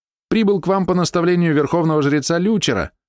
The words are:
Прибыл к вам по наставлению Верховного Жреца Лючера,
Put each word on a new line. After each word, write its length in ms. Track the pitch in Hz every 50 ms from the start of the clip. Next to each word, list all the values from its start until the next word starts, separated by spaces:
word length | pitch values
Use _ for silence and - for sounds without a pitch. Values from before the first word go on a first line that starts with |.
| _ _ _ _ _
Прибыл 320 | - - 220 220 196 202 180
к 80 | -
вам 180 | 170 190 196 185
по 100 | 180 180
наставлению 580 | 180 170 - - 180 165 175 180 175 175 165 147
Верховного 480 | 151 143 131 - 175 160 160 156 151
Жреца 360 | 139 143 147 147 135 - 165
Лючера, 540 | 175 180 214 226 196 - - 117 95 73 - _ _ _